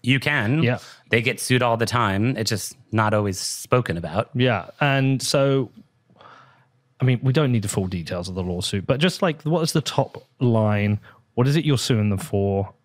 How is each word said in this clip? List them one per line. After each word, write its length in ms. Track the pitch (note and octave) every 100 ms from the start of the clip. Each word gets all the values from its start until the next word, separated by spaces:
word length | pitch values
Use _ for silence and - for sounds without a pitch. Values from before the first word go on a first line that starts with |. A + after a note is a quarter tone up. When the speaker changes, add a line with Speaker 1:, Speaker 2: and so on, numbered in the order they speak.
Speaker 1:
You 160 | A#2+ C3+
can. 420 | D3 D3 G#2 G#2+
Speaker 2:
Yeah. 160 | A#2+ B2 - - _
Speaker 1:
They 100 | A#2
get 180 | A#2 A2
sued 220 | - B2+
all 140 | B2 A#2
the 100 | A#2
time. 500 | A#2+ A2 G2 A#2 A#2
It's 120 | A2
just 280 | G#2+ - - _
not 200 | A2 G#2+
always 240 | G#2+ G2+ F#2
spoken 580 | - - - B2 - E2+
about. 340 | D#2+ F#2 -
Speaker 2:
Yeah. 360 | A#2+ B2+ G#2 - -
And 400 | D3 C3+ C3+ C3
so, 500 | - D3 C#3 C3+ A#2+ - - _ _ _ - - - _ _ _ _ _
I 40 |
mean, 160 | C3 B2
we 100 | C3
don't 200 | C3 C#3+
need 100 | A#2+
the 60 | G2+
full 180 | - F#2
details 420 | F2+ D#2+ F2+ F#2
of 60 |
the 80 | F#2
lawsuit, 440 | F2+ F2+ - G2+ F2
but 140 | C3+
just, 220 | F3 -
like, 200 | F#3 D3
what 200 | D3+ E3
is 100 | D#3+
the 80 | D#3+
top 420 | - - C3+ - - _
line? 640 | B2 A2+ G#2+ G#2 G#2 G#2 - - _
What 120 | - B2+
is 80 | D3+
it 80 |
you're 140 | D3+ C3
suing 320 | - A#2 G#2
them 80 | F#2+
for? 540 | - G2+ G2 G2 G2 -